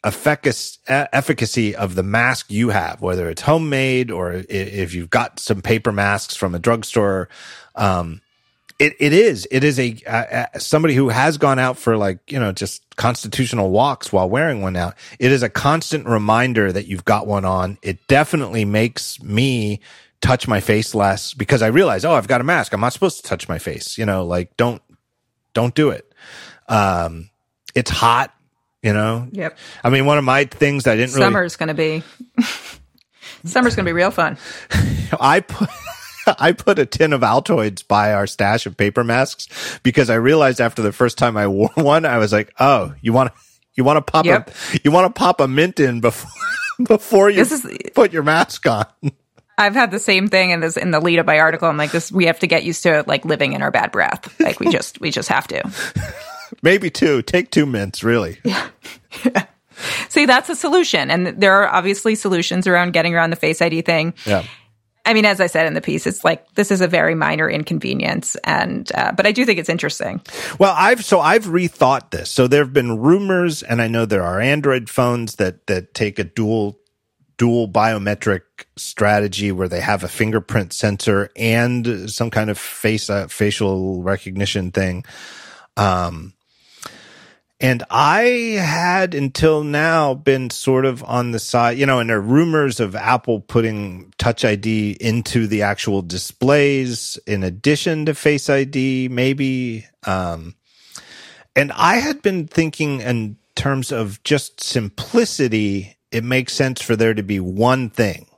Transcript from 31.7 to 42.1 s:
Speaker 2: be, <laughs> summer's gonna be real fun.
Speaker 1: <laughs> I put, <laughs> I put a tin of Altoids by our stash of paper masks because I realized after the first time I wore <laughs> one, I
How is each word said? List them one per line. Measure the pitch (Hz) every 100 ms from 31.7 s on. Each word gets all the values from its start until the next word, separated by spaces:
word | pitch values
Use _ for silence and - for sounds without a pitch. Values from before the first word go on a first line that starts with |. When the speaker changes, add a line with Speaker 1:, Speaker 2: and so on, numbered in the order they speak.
Speaker 2:
be, | 156 156 156 - - - - 233 - - -
<laughs> | _ _ _ _ - - 165
summer's | 254 247 220
gonna | 180
be |
real | 170 185
fun. | - 160 143 - - - -
Speaker 1:
<laughs> | - - - 160
I | 135 170
put, | - - 208 - - - - - -
<laughs> | -
I | 160
put | - - 185
a | 127
tin | - 156
of | 143
Altoids | 117 120 - 160 107 92 -
by | 101 104
our | 104 101
stash | - 101 110 -
of | -
paper | 104 127 117
masks | 120 135 - - - - -
because | 131 147 120
I | 113
realized | 120 156 139 123
after | 117 -
the | 107
first | - 123 -
time | 120 110
I | 101
wore | 98 107
<laughs> | -
one, | 143 156
I | 160